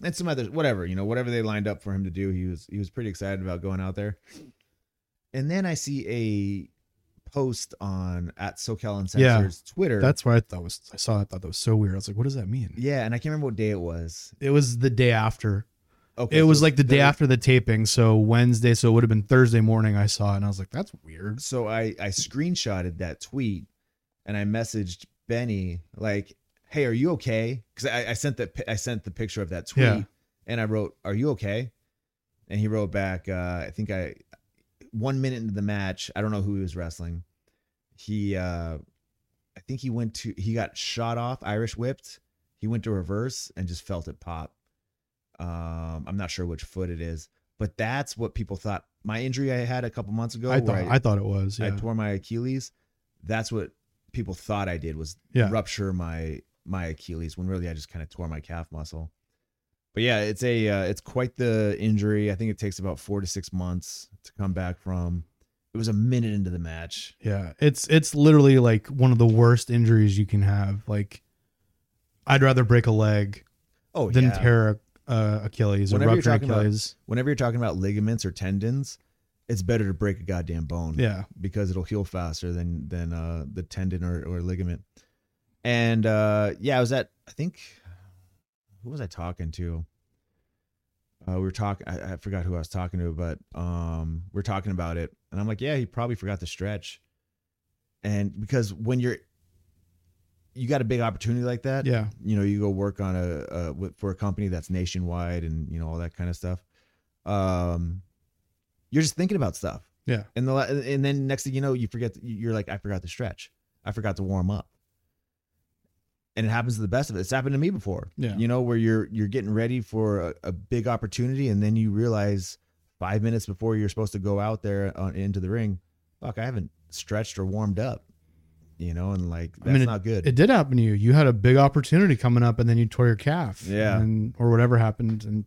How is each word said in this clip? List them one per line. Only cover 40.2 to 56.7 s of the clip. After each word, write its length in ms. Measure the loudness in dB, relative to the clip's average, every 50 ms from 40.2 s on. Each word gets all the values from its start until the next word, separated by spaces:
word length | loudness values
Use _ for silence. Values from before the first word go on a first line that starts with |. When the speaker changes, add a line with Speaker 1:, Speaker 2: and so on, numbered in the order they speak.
| -10 -10 -8
Speaker 1:
he 180 | -6 -4 -4 -2
got 200 | -2 -4 -4 -6
shot 440 | -10 -10 -8 -6 -6 -4 -4 -4 -4
off, 200 | -4 -6 -6 -8 -6
Irish 340 | -4 -4 -4 -4 -4 -6 -6
whipped. 420 | -6 -6 -6 -8 -12 -20 -20 -20 _ _ _ _ _ _ _ _
He 80 | -6
went 200 | -4 -4 -4 -2
to 60 | -2
reverse 600 | -2 -2 -2 -4 -4 -4 -4 -6 -6 -10 -12 -14 -10
and 120 | -8 -8 -6
just 160 | -8 -8 -10
felt 240 | -8 -8 -8 -8 -10
it 120 | -14 -14
pop. 360 | -14 -12 -12 -12 -12 -14 _ _ _ _ _ _ _ _ _ _ _ _ _ _ _ _ _ -12
Um, 640 | -10 -8 -8 -8 -8 -8 -8 -8 -8 -8 -8 -10 -8 -8
I'm 100 | -6 -6
not 140 | -6 -6
sure 140 | -6 -6 -6
which 180 | -6 -6 -8 -10
foot 260 | -10 -8 -6 -6 -6
it 120 | -6 -6
is, 280 | -8 -8 -8 -10 -12 -16 _ _ _ _ _ -6
but 180 | -6 -6 -4 -4
that's 400 | -4 -4 -4 -4 -6 -6 -6 -6
what 160 | -6 -6 -4
people 220 | -6 -6 -6 -8 -8
thought. 280 | -6 -6 -6 -6 -8 _ _ _ -8
My 180 | -6 -4 -4
injury 300 | -4 -4 -4 -2 -2 -2
I 60 | -2 -2
had 280 | -2 -2 -2 -4 -4
a 40 | -6
couple 200 | -6 -8 -8 -6
months 220 | -4 -4 -4 -6 -6
ago 160 | -6 -2 0
Speaker 2:
I 100 | 2 2
Speaker 1:
where 60 | 2 2 0 0 0
Speaker 2:
thought, 80 | 2
Speaker 1:
I, 40 | 2
Speaker 2:
I 40 | 2
thought 180 | 4 4 2 2
it 60 | 2
was, 340 | 0 0 0 0 -2 -2 -2
Speaker 1:
I 80 | -2 -2
Speaker 2:
yeah. 80 | -2
Speaker 1:
tore 180 | -2 -2 -2 -2
my 160 | -2 -2 -2
Achilles. 640 | -2 -4 -4 -6 -6 -4 -4 -4 -4 -4 -6 -8 -14 _ _ _ _ _ _ _ _ _ -8
That's 280 | -4 -4 -4 -4 -4
what 200 | -4 -6 -6 -6 -10 _ _ _ _ _ _ _
people 220 | -8 -6 -6 -6 -8
thought 340 | -8 -6 -4 -4 -2 -2 -4
I 100 | -4 -4
did 180 | -6 -8 -8
was 220 | -8 -10 -12 -12 -16 _ _ 0
Speaker 2:
Yeah. 160 | 2 2 2
Speaker 1:
rupture 420 | 2 0 -2 -4 -4 -4 -4 -2 -2
my, 480 | -4 -4 -6 -6 -6 -6 -6 -8 -10 -12 _ _ _ _
my 220 | -8